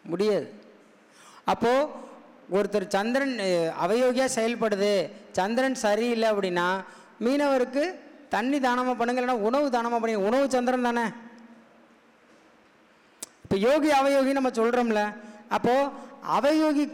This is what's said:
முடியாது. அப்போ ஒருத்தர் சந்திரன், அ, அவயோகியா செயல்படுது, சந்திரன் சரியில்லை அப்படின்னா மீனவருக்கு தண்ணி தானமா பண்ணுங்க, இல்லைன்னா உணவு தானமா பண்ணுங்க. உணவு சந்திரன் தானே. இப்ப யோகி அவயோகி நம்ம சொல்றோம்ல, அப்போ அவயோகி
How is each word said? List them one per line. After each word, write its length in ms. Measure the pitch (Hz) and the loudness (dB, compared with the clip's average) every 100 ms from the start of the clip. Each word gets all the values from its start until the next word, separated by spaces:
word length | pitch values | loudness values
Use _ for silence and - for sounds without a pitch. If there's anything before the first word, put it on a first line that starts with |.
முடியாது. 440 | - 170 214 190 117 - - - - _ _ - - - | -8 -2 0 0 -2 -12 -20 -20 -20 _ _ -20 -20 -10
அப்போ 280 | - 190 226 262 294 - - - - - - | -4 0 2 2 0 -6 -16 -20 -20 -20 -4
ஒருத்தர் 360 | 185 202 208 196 | -2 0 -2 -2
சந்திரன், 500 | 196 214 262 277 240 | -2 0 0 -2 -2
அ, 360 | 190 175 165 143 | 0 0 0 -2
அவயோகியா 440 | 170 233 254 247 262 | 0 2 2 2 0
செயல்படுது, 580 | 247 226 240 220 202 208 202 151 - - | 0 -2 0 -2 0 2 2 -2 -8 -10
சந்திரன் 420 | - 190 233 262 | -4 -2 0 0
சரியில்லை 560 | 254 214 208 240 233 220 | 0 0 0 0 0 0
அப்படின்னா 540 | 208 190 175 180 190 185 - - - | 0 0 0 0 -2 -6 -18 -20 -4
மீனவருக்கு 640 | 226 285 285 269 247 254 339 277 - - - | -2 0 2 2 0 -2 -4 -6 -16 -20 -8
தண்ணி 300 | 196 247 285 | -4 -2 0
தானமா 360 | 254 247 254 240 | 0 0 0 -2
பண்ணுங்க, 220 | 233 254 | -2 -2
இல்லைன்னா 240 | 247 247 208 | 0 0 0
உணவு 200 | 269 285 | 0 0
தானமா 300 | 240 233 233 | 0 0 -2
பண்ணுங்க. 260 | 226 220 196 | -2 0 0
உணவு 220 | 254 277 | 2 2
சந்திரன் 380 | 254 247 254 240 | 0 0 0 0
தானே. 180 | 240 226 - - - - - - - - _ _ _ _ - _ _ _ _ _ _ _ - - _ | 0 -2 -6 -16 -20 -20 -20 -20 -20 -20 _ _ _ _ -20 _ _ _ _ _ _ _ -20 -20 _
இப்ப 140 | - 190 | -2 2
யோகி 340 | 226 302 302 | 4 4 4
அவயோகி 420 | 277 277 277 262 | 4 4 4 2
நம்ம 160 | 277 262 | 2 0
சொல்றோம்ல, 540 | 226 226 247 240 214 208 208 - - - | 2 2 2 2 0 -2 -6 -16 -20 -6
அப்போ 260 | 214 233 254 277 - - - - 180 | -2 2 2 0 -4 -16 -12 -2 0
அவயோகி 460 | 277 311 311 294 294 | 2 2 2 2 0